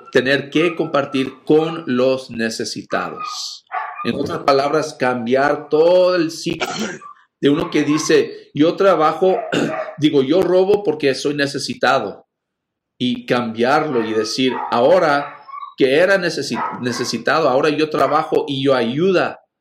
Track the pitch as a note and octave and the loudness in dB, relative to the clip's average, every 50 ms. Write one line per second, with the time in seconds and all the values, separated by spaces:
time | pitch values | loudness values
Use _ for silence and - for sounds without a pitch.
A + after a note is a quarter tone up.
0 | - - - C3+ B2 C3 C#3 C#3 C#3 - - D3+ E3 F3+ E3 - E3 D#3 - C#3+ | -8 -2 0 2 2 2 0 0 -2 -2 0 0 0 0 0 -4 -4 -2 -2 -2
1 | C#3 C#3 - C3 C3+ C3 - - _ - D#3 D#3 D#3+ E3 E3 D#3+ - - B2+ B2 | -2 -2 -4 -4 -4 -4 -8 -6 _ 2 2 4 2 0 -4 -6 -6 -2 0 2
2 | B2+ C3 C3 C3 C3 - A#2 A2+ A2+ A2+ A2+ - A#2+ - - - F#2+ - - F#2+ | 2 2 0 0 -4 -8 -6 -4 -4 -4 -4 -6 -8 -8 -10 -10 -8 -6 -4 -4
3 | F2+ E2 D#2 - C6+ - - - - - - - - _ - - - - - - | -4 -6 -8 -10 -10 -10 -10 -10 -10 -10 -12 -16 -14 _ -8 -8 -8 -8 -10 -8
4 | - A#2 B2 C#3+ C#3+ - E3+ D#3 - - C#3 C3+ C3+ C#3+ D3+ D#3 D3 D3+ - - | -6 -6 -4 -4 -4 -6 -8 -4 0 0 0 2 0 0 0 -2 -2 -4 -6 -4
5 | C3+ B2+ B2 B2 A#2 A#2 B2 C3 C#3 D3 D3 D3 - - - D3+ D#3+ E3+ F3+ F3+ | -2 -2 -2 -2 -2 0 0 2 2 2 0 -2 -2 0 2 4 4 6 6 6
6 | F3+ F3+ F3+ F3+ E3 D#3+ D#3+ - - E3+ D#3+ D#3+ - - - - A3 G3+ - - | 4 4 2 0 0 -2 -4 -6 -8 -6 -6 -6 -6 -8 -6 -6 -8 -8 -10 -12
7 | - - - _ _ _ _ _ - C#3 C#3+ D#3+ F#3 F3 - D3+ D3 C#3 D3 D3+ | -18 -20 -20 _ _ _ _ _ 2 2 2 2 0 0 0 0 0 2 0 0
8 | - - D#3+ C#3+ A#2 - - - - - - C#3 D3 E3+ E3+ - G3 G3 F3+ D#3 | 2 2 4 4 2 0 -4 -14 -18 -6 0 2 2 2 2 4 4 4 4 4
9 | D#3 D#3 D#3+ D#3+ F#3+ F#3 F#3 - - - - - A#2 - - - - - - - | 2 2 2 2 2 2 2 0 -2 -4 -2 -2 -2 -2 -4 -6 -8 -10 -2 0
10 | C#3+ D3+ D3 C#3+ C3 C3 D#3 F#3 F#3 F3 F3+ F#3 F#3+ F#3+ G#3 G3+ G3+ - D3+ D3+ | 0 2 4 2 2 4 2 2 2 4 4 4 4 4 2 2 0 -2 -2 0
11 | - C#3 C3+ C3+ - D3 D3 C#3+ C#3+ C#3 - C#3 C#3 - B2 - - B2+ C3+ C3 | 0 0 0 0 -2 -4 -2 -2 -2 -4 -4 -6 -8 -8 -4 -2 0 2 2 2
12 | A2 G2 F2 - - _ _ _ _ _ _ _ _ _ _ _ _ _ _ - | 0 -4 -8 -12 -18 _ _ _ _ _ _ _ _ _ _ _ _ _ _ -4
13 | B2 B2+ A#2+ A#2 - - C3+ B2 A#2 A2+ A2 A2+ A#2 B2+ C#3+ D#3 D3+ D3+ C3 A#2+ | -4 -2 -2 -4 -2 -2 -2 0 -2 -2 -2 0 0 2 2 2 0 0 0 -2
14 | G#2+ G#2+ G#2+ A2 G#2+ - - - C3 B2+ A#2 - - - - A#2 A#2+ C#3+ F3 F#3 | -2 0 -2 -2 -2 -2 -2 -2 -2 -2 -2 -4 -4 -2 0 2 4 4 4 4
15 | F3 D#3 C#3+ C#3+ C#3+ - - - - - - - - - - - C#3 B2+ C3+ D#3 | 4 2 2 0 -2 -6 -12 -18 -18 -18 -16 -16 -16 -10 -2 0 2 4 4 4
16 | F3+ F#3+ G3 F#3+ F3+ E3 - D3 C3+ - A#2+ A2 - - - - A#2+ B2 A#2+ - | 4 4 4 2 0 -2 -4 -4 -6 -6 -6 -6 -6 -6 -8 -6 -6 -4 -4 -4
17 | B2+ - - A2+ - - C3+ D#3 D#3+ C#3 B2 C#3 D3+ D#3 D3 D3 D#3 D3+ - D3+ | -4 -4 -6 -4 -2 0 0 2 2 2 2 2 2 2 0 0 -2 -2 0 0
18 | C#3+ C3 C#3+ D#3 D#3 - - C#3 - - C#3+ C3+ C3+ C#3 C3+ B2+ A#2+ A2+ B2+ C#3+ | 2 2 2 0 0 0 0 -2 -2 -2 -4 -2 0 2 2 2 0 0 0 0
19 | F3 F#3+ F#3 E3 C3+ A2+ - - _ _ _ _ | 0 2 2 2 0 -2 -4 -10 _ _ _ _